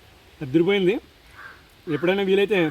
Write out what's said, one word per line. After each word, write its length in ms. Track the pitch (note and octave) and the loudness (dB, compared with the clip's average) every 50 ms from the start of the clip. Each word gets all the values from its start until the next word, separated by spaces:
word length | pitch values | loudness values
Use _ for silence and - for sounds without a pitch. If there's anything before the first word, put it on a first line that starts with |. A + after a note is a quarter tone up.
| - - - - - - - - D#3 | -20 -20 -20 -20 -20 -20 -16 -14 -8
అదిరిపోయింది. 480 | C3 C3 E3 E3+ F3 G3+ G3+ F#3+ F3 G#3+ D4 - - - - _ - - - - - - - - - - - - - D3 | -2 0 0 2 2 2 2 2 2 0 -2 -4 -12 -20 -20 _ -20 -20 -20 -20 -20 -20 -20 -20 -20 -20 -18 -10 -6 -6
ఎప్పుడైనా 300 | D3 E3+ E3+ F#3+ G3+ G3+ F#3+ | -2 0 0 0 0 0 0
వీలైతే 300 | F#3+ G3 G3+ G3 G#3+ F#3+ E3+ D#3 | 2 2 2 2 2 0 0 0